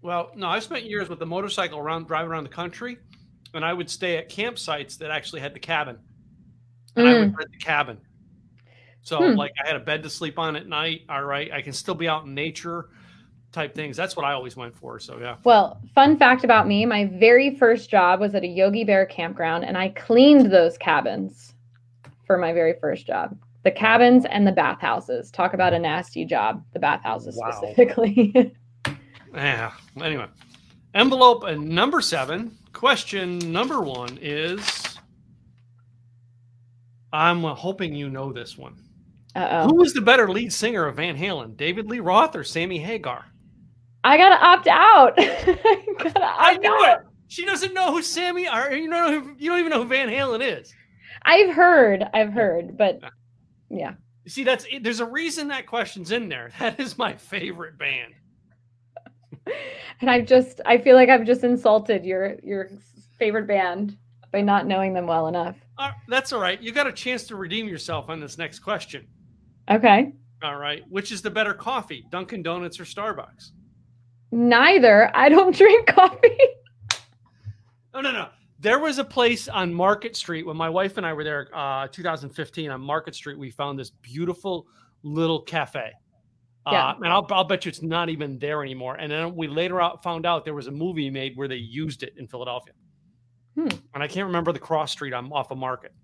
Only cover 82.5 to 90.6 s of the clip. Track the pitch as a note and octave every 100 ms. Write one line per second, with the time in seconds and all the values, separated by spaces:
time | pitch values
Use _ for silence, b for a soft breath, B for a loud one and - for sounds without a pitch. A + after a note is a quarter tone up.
82.5 | - D#3 C3 C3+ D#3 D#3 - D3+ C#3+ C3+
83.5 | - C#3+ C#3 B2 _ - C3 F3 F3 G3
84.5 | F3 - _ _ _ D3+ D3+ E3 D#3+ -
85.5 | E3 C#3 C#3+ A2 _ _ _ _ _ _
86.5 | _ - C#3+ C3+ - F3+ F#3 E3 F#3+ F#3
87.5 | F#3 F3+ - D#3+ E3 E3+ D#3+ D3 C3 C#3+
88.5 | D3+ C#3 C3 B2+ - D3+ D3+ E3+ F3 D#3
89.5 | D3 F3+ F3+ E3+ E3+ F3 E3 E3+ E3 D#3+
90.5 | D3